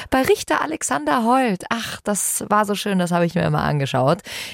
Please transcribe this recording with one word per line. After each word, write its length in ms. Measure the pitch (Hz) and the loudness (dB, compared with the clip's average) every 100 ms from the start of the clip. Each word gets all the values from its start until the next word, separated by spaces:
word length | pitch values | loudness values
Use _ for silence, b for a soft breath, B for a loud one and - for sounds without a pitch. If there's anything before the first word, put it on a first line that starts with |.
| - | -2
bei 100 | 262 | 2
Richter 400 | 269 427 - - | 2 2 0 -2
Alexander 640 | - 320 - 277 302 285 | -2 -4 -4 -2 0 2
Holt. 400 | 226 262 254 185 - | 4 2 2 0 -4
Ach, 280 | 233 220 - | -6 -6 -8
das 420 | - 208 - - - | -4 -2 -2 -4 0
war 160 | 208 208 | 2 2
so 100 | 202 | -2
schön, 240 | 214 190 | 0 0
das 100 | 180 | 2
habe 140 | 175 170 | 2 2
ich 80 | |
mir 120 | 175 165 | 0 0
immer 180 | 151 | 0
angeschaut.“ 580 | 147 147 135 131 131 170 B B B | 0 0 0 2 2 0 B B B